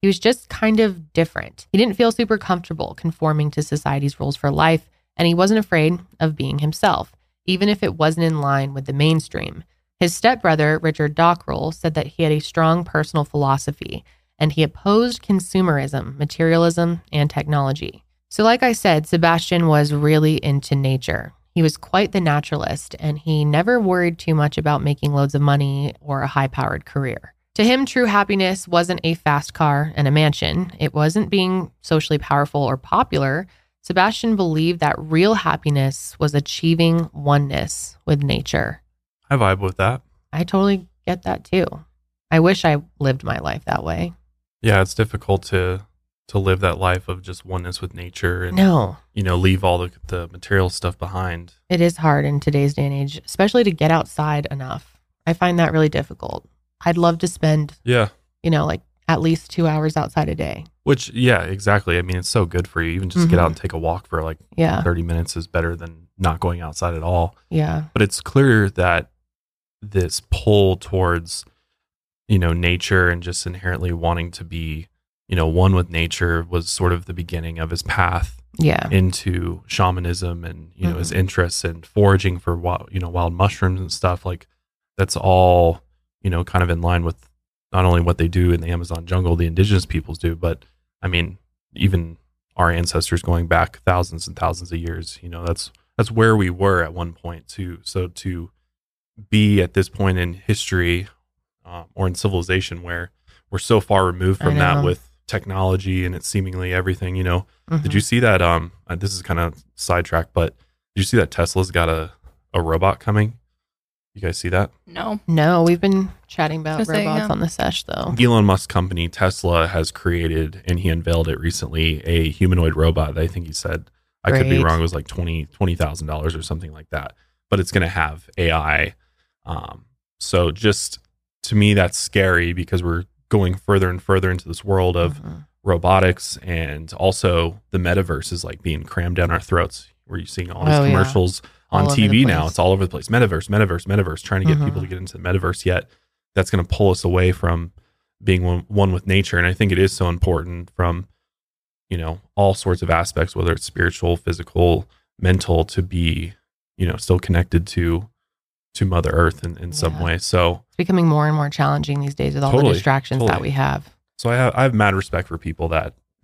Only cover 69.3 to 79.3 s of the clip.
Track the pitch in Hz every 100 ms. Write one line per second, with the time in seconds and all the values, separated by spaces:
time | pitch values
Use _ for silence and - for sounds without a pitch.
69.3 | _ _ _ _ _ 104 98 87 - _
70.3 | - - 104 98 92 - 95 90 85 85
71.3 | - - _ _ _ _ _ _ _ _
72.3 | 101 87 85 87 90 - 98 90 87 87
73.3 | 87 - 90 92 90 90 85 85 87 85
74.3 | - 82 85 82 78 80 _ _ _ _
75.3 | 90 80 82 92 92 87 85 82 - 87
76.3 | 82 82 87 85 - 90 87 85 87 85
77.3 | 87 82 82 80 85 - - 90 87 -
78.3 | - - - 156 - - 95 92 90 -